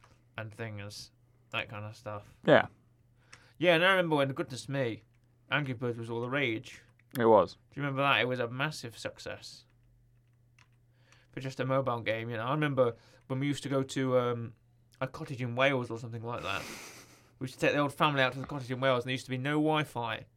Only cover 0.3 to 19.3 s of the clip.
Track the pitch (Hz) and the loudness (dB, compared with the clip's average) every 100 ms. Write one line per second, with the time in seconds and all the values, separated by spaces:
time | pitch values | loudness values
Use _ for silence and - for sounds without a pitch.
0.3 | - 110 107 113 104 101 - - _ _ | -12 -12 -10 -10 -10 -12 -14 -18 _ _
1.3 | _ _ 113 - 104 107 - 107 104 - | _ _ -6 -6 -8 -10 -12 -10 -10 -12
2.3 | - - 131 - - _ _ _ _ _ | -4 6 6 6 -4 _ _ _ _ _
3.3 | - - - 175 165 185 190 170 151 139 | -20 -20 -2 4 6 6 4 4 2 2
4.3 | 135 - 120 - 139 120 104 - _ _ | -2 -6 -8 -6 -4 -4 -6 -14 _ _
5.3 | _ - 135 135 120 123 117 113 117 123 | _ -4 -2 -2 -4 -4 -6 -6 -6 -2
6.3 | 143 127 113 - - - _ _ - 113 | 0 0 -2 -6 -18 -20 _ _ 2 8
7.3 | 104 85 - _ - 143 135 139 113 127 | 8 8 0 _ -8 -4 0 4 4 4
8.3 | 123 117 127 151 - 117 - - - - | 0 -4 -4 -4 -6 -12 -10 -12 -10 -12
9.3 | 98 - - _ _ _ _ _ _ _ | -12 -16 -20 _ _ _ _ _ _ _
10.3 | _ _ _ _ _ _ _ _ - _ | _ _ _ _ _ _ _ _ -20 _
11.3 | 131 131 131 131 135 123 120 104 113 117 | -10 -8 -4 0 0 0 -2 -2 -2 -4
12.3 | 113 117 151 147 135 120 - - - - | -4 -2 0 2 2 2 0 -12 -16 -6
13.3 | 131 143 135 135 135 135 135 131 127 123 | -2 -2 -2 -2 -2 -2 -2 2 2 2
14.3 | 120 113 - _ _ _ - 131 - 156 | -2 -6 -14 _ _ _ -8 -8 -8 -10
15.3 | 123 123 120 139 131 120 113 117 113 113 | -6 -4 2 2 2 -2 -6 -8 -10 -8
16.3 | 120 87 98 - - - - - - _ | -6 -4 -4 -6 -12 -16 -18 -20 -20 _
17.3 | - 131 - 151 143 143 - 156 139 131 | -10 -10 0 2 2 2 2 2 4 2
18.3 | 131 131 147 120 127 135 123 127 127 - | 0 -8 -8 -6 0 2 2 0 -4 -4